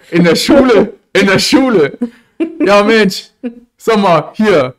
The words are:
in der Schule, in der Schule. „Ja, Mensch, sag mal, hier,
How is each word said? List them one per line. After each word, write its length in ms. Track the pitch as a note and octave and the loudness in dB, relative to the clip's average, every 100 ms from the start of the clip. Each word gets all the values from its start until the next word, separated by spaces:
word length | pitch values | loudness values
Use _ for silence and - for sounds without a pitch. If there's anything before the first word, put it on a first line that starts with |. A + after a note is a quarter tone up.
| _ | _
in 140 | E3+ | 0
der 100 | F3 D#3+ | 0 0
Schule, 580 | - C#4+ C4 G#3+ G#3 - _ | 2 2 4 2 0 -6 _
in 140 | F3+ G3 | -2 0
der 120 | F#3 | 0
Schule. 600 | - - C4 G#3 C#3+ - A#3+ - _ - E4 - | 0 0 2 0 -2 -4 -10 -12 _ -10 -10 -4
„Ja, 180 | F#3 G3+ | 0 2
Mensch, 480 | G#3 A3+ G3 - - _ B3 A#3 _ _ | 2 2 0 -4 -12 _ -14 -14 _ _
sag 220 | - A3 | -4 -2
mal, 300 | G3 E3 - | 0 0 -2
hier, 400 | - G#3+ F3 B2+ | -4 0 0 -2